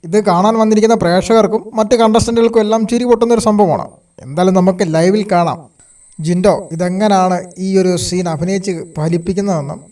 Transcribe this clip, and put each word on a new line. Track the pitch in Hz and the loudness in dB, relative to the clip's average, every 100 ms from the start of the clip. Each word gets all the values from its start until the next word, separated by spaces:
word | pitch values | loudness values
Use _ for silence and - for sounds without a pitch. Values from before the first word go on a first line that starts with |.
ഇത് | 165 208 208 | 0 0 2
കാണാൻ | 175 208 226 | 2 2 2
വന്നിരിക്കുന്ന | 220 214 220 226 | 2 2 2 2
പ്രേക്ഷകർക്കും | 175 180 - 226 202 226 220 | 2 0 2 2 2 -2 -4
മറ്റ് | 226 214 240 | -4 0 2
കണ്ടസ്റ്റന്റുകൾക്കും | 226 220 220 233 226 226 | 4 2 0 0 2 2
എല്ലാം | 208 226 214 | 0 -2 0
ചിരി | 240 | -2
പൊട്ടുന്നൊരു | 247 226 233 233 | 2 2 2 2
സംഭവമാണ്. | 220 208 196 117 - _ _ - | 2 2 2 0 -6 _ _ -20
എന്തായാലും | 131 151 185 | -10 0 2
നമുക്ക് | 185 180 185 190 | 4 2 0 -2
ലൈവിൽ | 160 175 208 208 | 0 2 0 0
കാണാം | 175 170 123 139 _ _ _ _ - | 0 0 -4 -12 _ _ _ _ -8
ജിൻഡോ | 156 180 196 165 - | -4 2 2 0 -4
ഇതെങ്ങനെയാണ് | 160 180 185 214 196 185 180 185 - | -6 -4 -2 0 2 2 -2 -6 -8
ഈ | 190 190 | -2 0
ഒരു | 185 175 | 0 -2
സീൻ | - 180 175 | -4 -4 -4
അഭിനയിച്ച് | 156 175 196 196 170 170 - | -4 -4 -4 -4 -8 -10 -6
ഫലിപ്പിക്കുന്നതെന്നും | 156 170 170 190 202 170 135 - - | -2 -2 -2 -4 -2 -4 -6 -12 -18